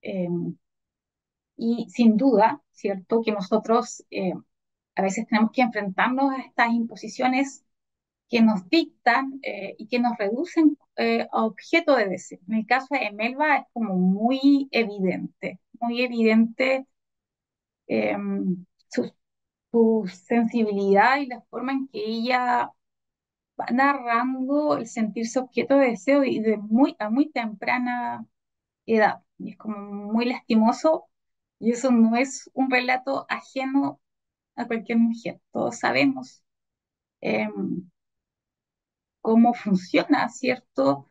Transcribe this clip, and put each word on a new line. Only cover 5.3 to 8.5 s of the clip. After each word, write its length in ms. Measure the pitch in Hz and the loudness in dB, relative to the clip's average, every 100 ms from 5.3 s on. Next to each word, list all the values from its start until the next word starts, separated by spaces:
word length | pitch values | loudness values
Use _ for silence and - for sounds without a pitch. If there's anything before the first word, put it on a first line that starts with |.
| 220 220 | 0 0
que 100 | - | 2
enfrentarnos 680 | 240 220 202 190 220 254 269 | 0 0 -6 0 0 2 0
a 100 | 262 | -2
estas 280 | - - 240 | -8 0 0
imposiciones 920 | 233 226 - 220 - 254 254 269 - _ _ _ _ _ _ _ | 2 -2 -8 -14 -2 0 0 -2 -6 _ _ _ _ _ _ _
que 140 | 233 | 4
nos 260 | 226 | 4